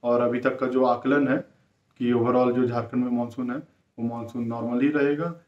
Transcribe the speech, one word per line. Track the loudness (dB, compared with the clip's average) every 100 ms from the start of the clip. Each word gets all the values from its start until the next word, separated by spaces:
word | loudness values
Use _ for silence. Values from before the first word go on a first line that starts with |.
और | 2 2
अभी | 2 0
तक | -2 -2
का | 0
जो | 2
आकलन | 2 2 2 2 2
है | 0 -4 _ _ _ _ _
कि | 0
overall | 2 4 4 2
जो | 2 0
झारखंड | 0 -2 -2
में | 0
मानसून | -2 -4 -6 -6
है, | -6 -10 _ _ -8
वो |
मानसून | -6 -6 -10 -8
normal | -6 -4 -2 0
ही | 2
रहेगा | 2 0 0 -4 -8